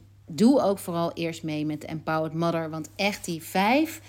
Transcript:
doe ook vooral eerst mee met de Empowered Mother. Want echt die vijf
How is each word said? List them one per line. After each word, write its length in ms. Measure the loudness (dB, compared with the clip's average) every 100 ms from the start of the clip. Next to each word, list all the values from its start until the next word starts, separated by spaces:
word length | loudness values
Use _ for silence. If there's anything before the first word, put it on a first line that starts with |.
| -18 -20 -6
doe 360 | 4 6 6
ook 160 | 4 0
vooral 340 | -4 -2 -2
eerst 300 | -2 -6 -6
mee 240 | -6 -4 -4
met 140 | -4
de 60 | -8
Empowered 480 | -8 -2 -2 -2
Mother. 360 | 0 0 0 -4
Want 180 | -8 -8 -2
echt 280 | -2 -2
die 180 | -6 -8
vijf 580 | -2 2 4 4 2 -4